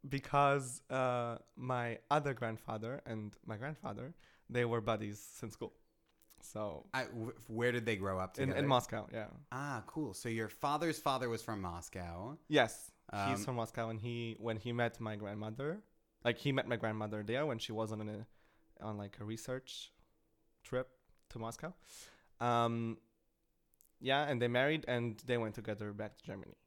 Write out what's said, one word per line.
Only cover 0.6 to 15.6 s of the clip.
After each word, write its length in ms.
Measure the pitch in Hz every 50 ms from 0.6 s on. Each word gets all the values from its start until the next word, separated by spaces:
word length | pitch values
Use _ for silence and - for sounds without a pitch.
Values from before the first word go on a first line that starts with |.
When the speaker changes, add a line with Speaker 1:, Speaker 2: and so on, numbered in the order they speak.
| 131 123 127 - _ -
Speaker 1:
uh, 480 | 131 131 131 127 123 123 120 117 117 - - - _
my 420 | - 127 127 127 123 120 117 113 - - _
other 220 | 143 156 143 143
grandfather 720 | 123 113 123 113 110 110 - - 113 107 107 117 131 143 -
and 280 | - 113 110 107 104 - - -
my 120 | - 110
grandfather, 580 | 104 123 147 156 - - - 107 107 120 147 175 - - - - _ _ -
they 160 | 120 123 120
were 160 | 117 117 117
buddies 380 | 107 117 113 104 107 104 104 - - - - -
since 160 | - 110 -
school. 180 | - - - - _ _ _ _ _ _ _ _ _ - _ - -
So 460 | - - - 107 107 101 78 65 - - -
Speaker 2:
I, 100 | 131 123
w-, 260 | - 117 117 110 120 - - 113 -
where 240 | 110 113 120 123
did 120 | 120 123 110
they 100 | 117 110
grow 240 | 95 98 98 95 92
up 180 | 92 92 - -
Speaker 1:
in, 80 | 135 135
Speaker 2:
together? 120 | - 131
Speaker 1:
in 60 | 143 143
Moscow, 400 | 135 123 - - - 110 107 -
yeah. 140 | - 113 107 - - - 143 _
Speaker 2:
Ah, 320 | 123 131 143 143 135 113 - -
cool. 260 | - 156 151 113 95
So 140 | - - 120
your 200 | 113 113 110 107
father's 500 | - - - 143 147 151 170 165 151 -
father 280 | - 147 135 127 127 120
was 140 | 117 113
from 180 | - - 110 101
Moscow. 800 | 95 87 85 87 - - - 95 87 85 85 87 98 123 151 - _ -
Speaker 1:
Yes, 440 | 156 143 120 110 - - - - _ _ _ -
Speaker 2:
Um, 180 | - 104 98 101
Speaker 1:
he's 140 | 101 101 104
from 120 | - 127
Moscow, 320 | 120 113 110 - - 117 113
and 100 | 113 107
he, 380 | 107 120 117 117 117 113 110 -
when 180 | 104 117 110 107
he 140 | 101 123
met 280 | 120 120 117 117 117 -
my 160 | 117 110 107
grandmother, 640 | 104 104 98 104 107 110 110 110 117